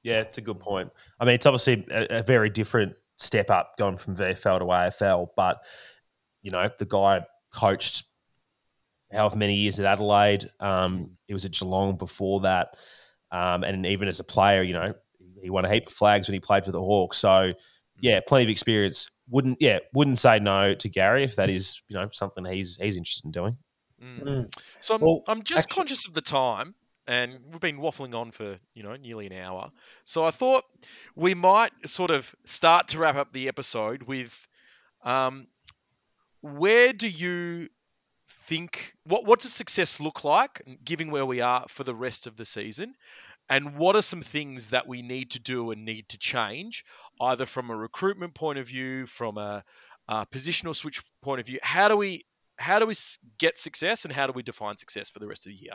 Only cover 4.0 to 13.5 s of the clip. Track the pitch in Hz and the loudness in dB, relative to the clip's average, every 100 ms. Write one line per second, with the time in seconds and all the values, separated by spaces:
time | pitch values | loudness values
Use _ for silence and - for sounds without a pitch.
4 | - 92 95 90 101 92 90 90 90 - | -8 -4 -2 0 0 0 2 2 2 0
5 | 98 90 87 - 92 - - - - _ | 0 2 0 0 0 0 -8 -20 -20 _
6 | _ _ _ _ 98 92 101 - 101 98 | _ _ _ _ -6 -2 -2 -2 -2 4
7 | 98 95 82 _ _ - 107 95 - - | 6 4 0 _ _ 0 2 2 -2 -2
8 | - _ _ _ _ _ _ _ _ _ | -8 _ _ _ _ _ _ _ _ _
9 | _ 101 107 107 104 101 104 95 98 98 | _ 0 0 2 2 4 2 2 2 2
10 | 104 101 104 101 - _ 101 95 92 92 | 4 6 6 4 -2 _ -2 0 0 -2
11 | 82 90 - 98 95 80 92 92 98 92 | -8 -16 -10 -8 -4 -4 -2 0 0 -2
12 | 90 - 98 98 92 92 - - - - | -8 -6 -2 0 2 2 0 -8 -20 -20
13 | - _ _ 87 90 | -20 _ _ -2 0